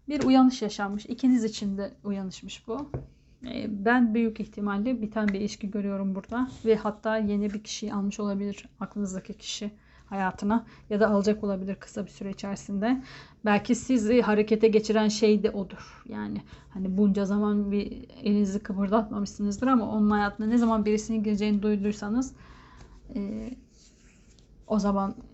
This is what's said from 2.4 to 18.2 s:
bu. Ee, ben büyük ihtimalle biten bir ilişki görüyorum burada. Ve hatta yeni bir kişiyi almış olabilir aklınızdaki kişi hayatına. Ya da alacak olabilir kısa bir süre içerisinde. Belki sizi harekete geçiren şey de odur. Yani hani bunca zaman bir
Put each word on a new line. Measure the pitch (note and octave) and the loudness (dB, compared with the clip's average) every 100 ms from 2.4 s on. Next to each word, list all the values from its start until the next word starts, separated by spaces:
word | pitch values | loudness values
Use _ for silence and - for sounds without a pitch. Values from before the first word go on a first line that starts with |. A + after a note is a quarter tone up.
| G3 - - | -14 -14 -8
bu. | B3+ D4 - - - _ - B3 | -8 -6 -10 -10 -20 _ -16 -10
Ee, | A#3+ G#3+ G3+ G#3 | -8 -6 -2 4
ben | B3 A#3 | 4 4
büyük | A3+ A3+ A3 | 2 0 -2
ihtimalle | G#3 - G3+ G3+ A3+ A#3+ | -8 -6 -4 -2 -2 -2
biten | G#3+ A3 G#3 | -4 -2 -2
bir | G3 | 0
ilişki | G#3 - G3 | -4 -6 -8
görüyorum | G#3 G3+ G3 G3 F#3+ | -6 -4 -4 -4 -6
burada. | - A#3 C4 - A3 | -6 -4 -4 -2 0
Ve | G#3+ | 0
hatta | G#3+ G#3 A3 A3 | 0 -4 -2 -2
yeni | G#3 G#3 G#3 | 0 0 -2
bir | G#3 | -4
kişiyi | - - G#3 | -10 -10 -6
almış | G3+ G3+ G3+ | -4 -4 -4
olabilir | G#3 G3 G3+ G3+ - - | -4 -2 -4 -8 -14 -12
aklınızdaki | G3 G#3 G3+ F#3 - | -10 -6 -6 -8 -12
kişi | G#3 - - G#3 - _ - - | -14 -10 -8 -10 -12 _ -20 -8
hayatına. | G3 F#3 F#3 G3+ A#3 - - - | -2 -2 -2 0 0 -2 -16 -4
Ya | G#3 | 2
da | G#3+ | 4
alacak | G3+ G3+ G#3+ | 4 2 0
olabilir | G3+ F#3+ F#3+ F#3+ | -2 -4 -6 -10
kısa | - G#3+ F#3+ | -10 -12 -10
bir | |
süre | - G3 | -10 -12
içerisinde. | F#3+ G3+ G3 - G3+ A3 C4 - - - _ G#3 | -8 -8 -8 -6 -2 0 0 -4 -18 -20 _ 2
Belki | G3+ G#3 A#3+ | 2 2 -2
sizi | - B3+ G#3 B3 | 2 2 4 4
harekete | G#3 G#3 G#3+ G#3+ A3 | 4 4 2 4 6
geçiren | G#3+ G#3+ A3 G#3+ | 4 4 2 2
şey | G#3+ G#3+ G#3+ | 4 4 4
de | G#3+ | 2
odur. | G#3 G3 - - - - | -2 -8 -12 -20 -20 -12
Yani | G#3 G#3 G#3 - - - | -8 -6 -8 -10 -20 -14
hani | F#3+ F#3+ F#3 | -6 -2 4
bunca | G#3 G3 G3 | 4 4 2
zaman | G#3 G#3 G#3 G3+ | 0 2 0 0
bir | G3+ G3+ - - - | -2 -4 -8 -14 -6